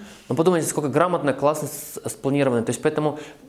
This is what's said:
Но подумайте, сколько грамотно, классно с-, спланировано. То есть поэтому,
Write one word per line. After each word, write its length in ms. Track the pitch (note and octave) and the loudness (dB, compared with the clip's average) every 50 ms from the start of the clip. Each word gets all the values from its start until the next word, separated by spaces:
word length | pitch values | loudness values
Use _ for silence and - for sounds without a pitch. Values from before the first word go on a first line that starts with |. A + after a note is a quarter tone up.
| - - - - - - | -20 -20 -20 -20 -6 -4
Но 60 | C3+ | 0
подумайте, 280 | C3 E3 F#3 F3+ E3 C#3+ | 2 4 4 4 4 0
сколько 220 | C#3 - - D3 | 0 -2 -2 -2
грамотно, 460 | C#3 A#2+ D3+ E3+ F3+ F3 D#3 C#3+ C#3+ B2+ | 0 2 2 2 2 2 0 0 0 0
классно 340 | - D3 C#3+ D#3 D3+ D3 | 2 2 0 0 0 -4
с-, 420 | C3+ - - - - - - - D3+ | -8 -8 -12 -14 -14 -14 -10 -10 -10
спланировано. 540 | - - - C#3 C#3 C#3+ C#3 C3 A#2+ A#2 A2 | -10 -4 -2 0 2 2 2 2 2 2 0
То 60 | - | 0
есть 120 | B2 - | -4 0
поэтому, 380 | - D#3 D3+ D3+ D3+ D3+ C#3+ - - - - - - | 0 0 0 2 0 0 -2 -4 -10 -16 -18 -20 -14